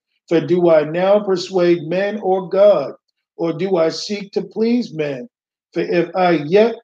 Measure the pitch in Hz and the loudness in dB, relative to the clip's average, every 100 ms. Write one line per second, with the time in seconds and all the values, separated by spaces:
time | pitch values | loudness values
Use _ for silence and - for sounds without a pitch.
0 | _ _ - 165 143 180 170 160 151 170 | _ _ -2 -2 0 2 4 4 2 0
1 | 190 208 202 190 - 190 175 170 156 180 | 2 2 2 -4 -2 0 2 2 -2 -4
2 | 202 214 190 190 175 190 208 175 131 - | -2 -4 -2 -2 0 4 4 4 0 -10
3 | _ _ _ - 170 151 190 185 160 160 | _ _ _ -6 -6 -4 -2 0 0 -2
4 | - 208 196 202 175 220 226 247 175 156 | -8 -8 -8 -8 -6 -2 0 0 -2 -6
5 | 147 131 120 _ _ _ _ 170 170 180 | -6 -8 -12 _ _ _ _ -6 -2 -2
6 | 170 190 180 160 147 196 233 226 | -2 0 2 0 2 2 2 0